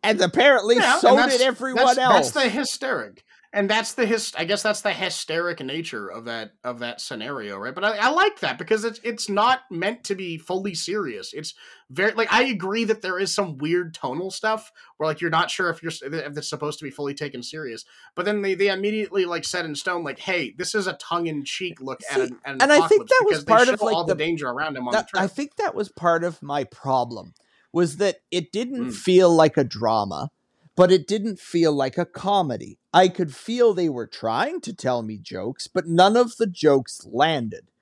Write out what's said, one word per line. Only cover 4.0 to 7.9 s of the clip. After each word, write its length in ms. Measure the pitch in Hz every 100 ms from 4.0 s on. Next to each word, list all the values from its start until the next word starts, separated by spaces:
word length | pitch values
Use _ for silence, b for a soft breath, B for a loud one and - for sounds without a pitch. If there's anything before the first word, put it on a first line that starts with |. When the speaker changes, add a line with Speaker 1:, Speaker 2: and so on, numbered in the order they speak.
| 220
Speaker 2:
hys-, 280 | 226 - -
I 60 | 170
guess 160 | 208
that's 200 | 214 208
the 100 | 202
hysteric 720 | 160 180 - - 160 175 170
nature 480 | 131 151 160 113 98
of 160 | 101 117
that, 260 | 117 110 _
of 160 | 127 120
that 220 | 120 120
scenario, 560 | - 120 117 139 104 98
right? 160 | 113
But 100 | 139
I, 120 | 202